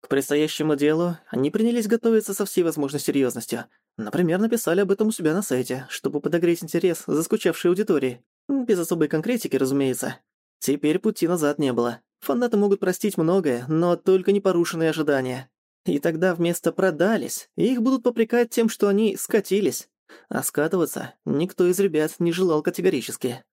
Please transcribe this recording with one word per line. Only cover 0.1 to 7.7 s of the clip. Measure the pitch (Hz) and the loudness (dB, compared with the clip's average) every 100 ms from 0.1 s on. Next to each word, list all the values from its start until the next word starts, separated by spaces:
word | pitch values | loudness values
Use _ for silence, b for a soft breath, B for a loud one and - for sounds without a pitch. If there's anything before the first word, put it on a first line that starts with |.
| 139 139 147 156 - 156 143 | -2 0 0 0 0 0 2
делу | 147 160 175 165 _ | 2 2 0 -4 _
они | - 139 | -2 0
принялись | - 226 240 214 | 2 0 0 0
готовиться | 226 233 226 214 | 0 2 2 0
со | 196 202 | -4 -2
всей | - | 0
возможной | 170 156 143 147 | 0 0 -4 -2
серьёзностью. | - 139 127 117 - 117 117 _ _ - | -2 0 0 -2 -8 -8 -10 _ _ -12
Например, | 107 170 175 180 | -6 0 0 2
написали | 226 226 - 170 | 0 0 0 0
об | 196 | 2
этом | 196 220 | 2 0
у | |
себя | 226 160 | 0 0
на | 170 | 0
сайте, | 208 127 127 131 135 | -2 -2 -2 -6 -8
чтобы | - 135 147 | -6 -4 -2
подогреть | 147 165 160 170 | -2 0 2 0
интерес | 160 170 180 165 - | -2 0 0 0 -2
заскучавшей | 147 165 220 180 160 175 | -2 0 0 0 0 0